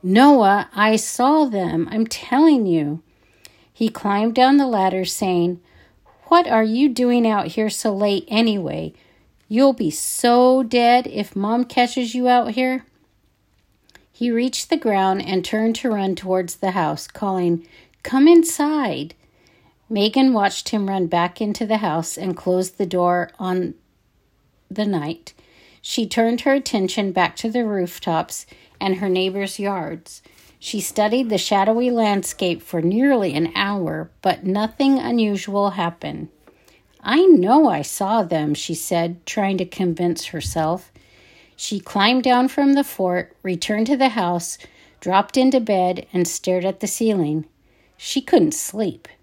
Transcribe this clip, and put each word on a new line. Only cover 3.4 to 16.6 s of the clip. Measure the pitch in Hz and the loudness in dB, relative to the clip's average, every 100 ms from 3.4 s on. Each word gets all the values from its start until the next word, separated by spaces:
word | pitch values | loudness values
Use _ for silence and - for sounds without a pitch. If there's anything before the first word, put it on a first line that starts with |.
| - _ _ | -20 _ _
He | _ 226 | _ -4
climbed | - 208 202 226 | -2 -2 0 0
down | 233 254 285 | 4 6 6
the | 269 | 4
ladder, | 214 190 190 | 2 0 0
saying, | 180 - 196 180 175 175 _ _ _ _ _ _ - | -6 -4 -2 0 0 -4 _ _ _ _ _ _ 2
"What | 349 349 | 2 4
are | 226 | 0
you | 220 233 294 | 0 2 0
doing | 240 247 240 226 | 2 2 2 2
out | 208 160 | 0 -2
here | 220 214 | -4 -4
so | - 220 | -2 -4
late | 196 208 196 - | 0 0 -2 -2
anyway? | 208 233 202 160 156 160 _ _ _ _ _ _ | 0 0 0 -4 -8 -10 _ _ _ _ _ _
You'll | 214 277 | 2 2
be | 262 180 | 2 -4
so | - - - 247 240 254 262 | -4 -8 -2 2 4 6 4
dead | 233 240 240 247 247 | 2 2 4 4 0
if | 208 202 196 | -8 -6 -4
Mom | 202 233 | -2 -2
catches | 247 - 247 254 240 | -2 0 0 -2 -4
you | 247 247 | -2 2
out | 247 233 | 2 0
here." | 226 254 262 _ _ _ _ _ _ _ _ _ _ _ - _ | -2 -2 -4 _ _ _ _ _ _ _ _ _ _ _ -20 _
He | _ 240 | _ -2
reached | 233 247 - - | 0 -2 -4 -4
the | 320 | -2
ground | 233 196 190 190 | 0 2 2 0
and | - 190 | -2 -4
turned | 180 220 220 226 | -2 -2 0 -2
to | 247 | -2
run | 208 190 | -2 -2
towards | 175 185 185 180 | -4 -2 -2 -2
the | - | -4